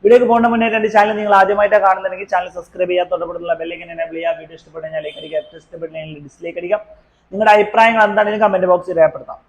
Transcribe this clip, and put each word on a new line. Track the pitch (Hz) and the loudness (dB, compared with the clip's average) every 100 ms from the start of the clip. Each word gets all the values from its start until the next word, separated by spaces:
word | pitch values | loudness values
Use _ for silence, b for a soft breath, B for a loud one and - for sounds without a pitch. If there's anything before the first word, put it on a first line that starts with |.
വീഡിയോക്ക് | 202 240 233 | 6 4 4
പോകുന്ന | 233 233 | 2 2
മുന്നേ | 233 226 | 0 0
എൻ്റെ | 220 214 | 0 2
ചാനൽ | 214 208 214 | 2 2 0
നിങ്ങൾ | 208 | 2
ആദ്യമായിട്ടാണ് | 196 190 202 208 208 | 4 4 2 2 4
കാണുന്നതെങ്കിൽ | 190 190 190 185 196 | 2 0 -2 -8 -4
ചാനൽ | 185 180 | -4 -4
സബ്സ്ക്രൈബ് | 180 170 180 180 | -12 -16 -6 -2
ചെയ്യുക, | 180 175 | -2 -2
തൊട്ടടുത്തുള്ള | 180 165 170 170 | -4 -6 -10 -6
ബെൽ | 165 165 | -6 -6
ഐക്കൺ | 170 170 | -10 -14
എനേബിൾ | 165 165 | -10 -10
ചെയ്യുക, | 165 165 165 | -6 -6 -6
വീഡിയോ | 156 | -10
ഇഷ്ടപ്പെട്ടു | 160 160 156 160 | -20 _ -16 -10
കഴിഞ്ഞാൽ | 160 | -10
ലൈക്ക് | 151 151 | -10 -14
അടിക്കുക, | 160 156 151 165 | -10 -8 -10 -20
ഇഷ്ടപ്പെട്ടില്ലെങ്കിൽ | _ 170 160 160 156 151 | _ -14 -14 -12 -14 -16
ഡിസ്ലൈക്ക് | 143 _ 170 170 | -20 _ -14 -12
അടിക്കുക, | 175 208 - - _ _ _ | -6 -6 -6 -20 _ _ _
നിങ്ങളുടെ | 190 220 | -2 4
അഭിപ്രായങ്ങൾ | 208 208 220 226 226 | 4 4 4 4 4
എന്താണെങ്കിലും | 214 202 208 214 | 2 2 -2 0
കമന്റ് | 214 190 185 | 0 0 2
ബോക്സിൽ | 180 180 170 | 0 0 2
രേഖപ്പെടുത്താം. | 160 - - - | 2 0 -16 -20